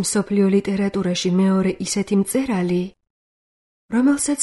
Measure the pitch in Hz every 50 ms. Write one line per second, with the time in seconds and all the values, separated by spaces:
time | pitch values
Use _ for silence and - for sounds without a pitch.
0 | 185 - - 214 196 - 208 202 196 190 196 196 196 - 196 190 202 196 - 196
1 | 180 180 180 175 - 185 175 185 196 190 190 190 185 190 180 - 190 - - 208
2 | 196 - 208 196 196 - - 262 269 262 214 180 180 180 180 180 180 196 - _
3 | _ _ _ _ _ _ _ _ _ _ _ _ _ _ _ _ _ - 220 233
4 | 254 285 285 285 - - 294 -